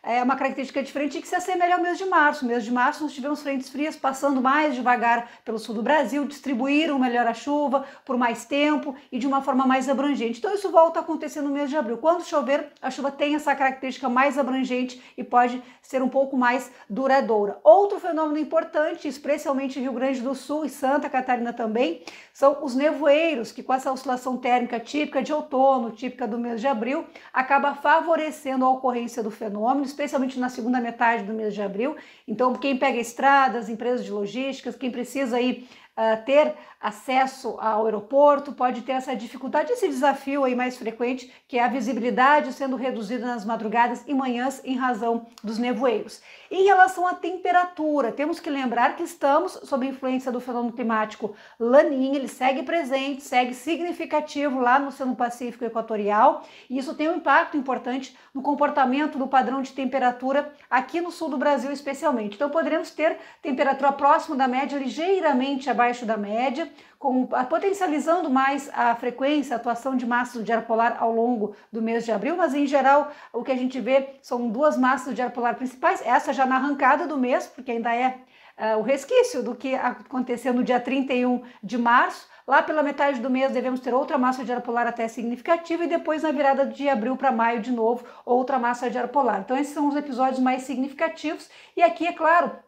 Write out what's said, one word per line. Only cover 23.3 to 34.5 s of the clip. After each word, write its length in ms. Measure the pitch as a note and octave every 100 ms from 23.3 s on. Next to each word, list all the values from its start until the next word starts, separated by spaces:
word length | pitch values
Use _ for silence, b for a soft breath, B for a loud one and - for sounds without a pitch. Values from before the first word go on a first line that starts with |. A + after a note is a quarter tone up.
| C4+ G#3
que 100 | -
com 120 | B3
essa 180 | C4 C4+
oscilação 460 | C4 C#4 B3 C4 B3
térmica 420 | B3+ B3 A#3+ A#3
típica 420 | A3+ C#4+ D4 C#4
de 120 | A3
outono, 560 | D4+ D4 C4 C4+ C4 A#3
típica 360 | A3+ B3+ B3 A#3+
do 120 | A#3
mês 240 | A#3+ A#3
de 40 | C4+
abril, 380 | A#3+ A#3 D4+ E4 B B
acaba 440 | B3+ C4 C#4 C#4+
favorecendo 880 | - D4 D#4+ D#4+ D#4+ D#4 - C4+ C4
a 60 | C4
ocorrência 520 | C4 B3+ A#3+ A#3 A#3+
do 80 | G#3+
fenômeno, 540 | G#3 A3 G#3 A3+ C#4
especialmente 560 | C4+ - D4 C#4+ C4 B3
na 80 | B3
segunda 320 | B3 A3+ B3
metade 440 | A#3 A#3 A#3+ A#3
do 100 | G3
mês 180 | A3 G#3+
de 80 | G3+
abril. 340 | G3 F#3+ B3+ D4+ B B -
Então, 280 | G#3+ B3+
quem 240 | A#3 C#4 B3+
pega 200 | C4+ A#3
estradas, 680 | A#3 - C4+ C#4 C4 A3+ G#3+
empresas 340 | A3 B3 B3
de 80 | G3
logísticas, 680 | G#3 G3+ A#3+ C4+